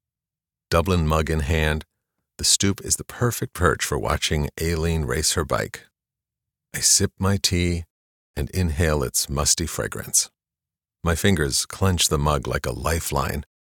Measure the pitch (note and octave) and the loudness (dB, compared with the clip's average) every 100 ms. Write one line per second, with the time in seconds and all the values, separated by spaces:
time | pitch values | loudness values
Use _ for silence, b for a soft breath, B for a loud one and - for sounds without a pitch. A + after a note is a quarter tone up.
0 | _ _ _ _ _ _ - E2+ F#2+ F2+ | _ _ _ _ _ _ 0 2 4 2
1 | D#2 D#2+ D#2+ D#2 C#2 D#2+ D#2 D#2 - _ | 4 2 2 -2 0 2 2 0 -6 _
2 | _ _ _ - - - G2 - - - | _ _ _ -4 0 2 2 0 -4 -6
3 | - - A#2+ - B2 - E2+ - - C#2 | -6 -2 -2 -2 -8 2 2 2 -2 -2
4 | A1+ D2+ - D#2 D2 - E2 D#2+ E2 D#2+ | 0 0 0 0 -2 -4 -2 0 0 0
5 | C2 D2+ - F2 C#2 A1+ G1+ - - _ | 0 0 0 -2 0 -2 -4 -10 -20 _
6 | _ _ _ _ _ _ _ - - - | _ _ _ _ _ _ _ -2 2 2
7 | G2 - G2 G2 - F2 F2 E2+ - _ | 2 0 0 2 0 2 0 -2 -6 _
8 | _ _ _ - C2 F#2+ E2+ D2 D#2+ D2+ | _ _ _ -8 -4 0 0 2 2 2
9 | B1 - - C#2 D2 - D#2+ - A1 - | 0 -4 -4 -2 0 0 -2 -4 -6 -8
10 | - - - _ _ _ _ _ _ _ | -2 -2 -2 _ _ _ _ _ _ _
11 | E2+ D#2+ G#2 E2+ C#2+ - - - F#2+ F2 | -2 2 4 4 2 -2 -4 0 0 2
12 | - D#2 D2 C#2+ B1+ B1+ C#2 B1 C#2 E2 | 0 2 2 0 -2 -4 -4 -4 -2 -2
13 | - C#2 - D2 - _ _ | -2 -2 -2 -6 -10 _ _